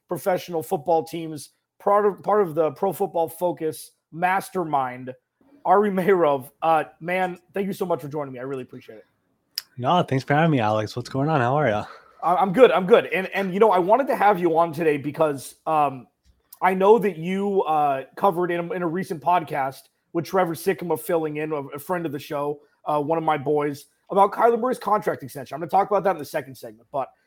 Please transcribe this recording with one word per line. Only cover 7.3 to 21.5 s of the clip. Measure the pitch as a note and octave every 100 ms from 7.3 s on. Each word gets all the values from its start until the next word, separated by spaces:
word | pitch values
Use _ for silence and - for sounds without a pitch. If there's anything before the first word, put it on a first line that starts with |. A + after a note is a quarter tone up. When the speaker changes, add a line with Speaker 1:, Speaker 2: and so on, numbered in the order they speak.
| F3 _
Speaker 1:
thank | G3 G3
you |
so | - F#3
much | E3
for | D3
joining | D3+ C#3
me. | B2+
I |
really | C3 C3+
appreciate | B2 B2+ - A2
it. | - _ _ _ _ - - -
Speaker 2:
No, | B2 F3+
thanks | - C3
for | -
having | D3 E3
me, | C#3
Alex. | G#2+ G#2+ G#2+ -
What's | -
going | C3+ C#3+
on? | D#3
How | A#2+ C#3+
are | C3+
ya? | G#2 G2+ - - -
Speaker 1:
I, | D#3+
I'm | F3+ G3
good. | F3+ A3+
I'm | E3
good. | F3+ A3 B2+
And, | E3 F#3
and, | F3+ G3
you | F#3
know, | A3
I | F#3
wanted | F3+ A#3 C#4
to | G#3+
have | G3 F#3
you | F3 D#3+
on | E3+
today | D3+ E3 D3
because, | C#3 C3+ D#3 C#3 - - -
um, | D#3 C#3+ C3 A2+ _ _ _ _ -
I | F#3
know | F#3+ G3 A3+
that | G3 D#3
you, | E3+ F#3+ G3+ F#3+
uh, | D3+ D#3 D3 C3+ C3+ -
covered | G3+ E3+ F3
in | F3
a, | E3+
in | F#3
a | F3
recent | E3+ - E3+
podcast | E3 F3+ D#3 D3 C3+ C3 - _ _
with | E3+
Trevor | - F#3+ E3+ D#3+
Sikkema | F#3+ F3+ F3 D#3
filling | - E3+ D#3 D3+
in, | D#3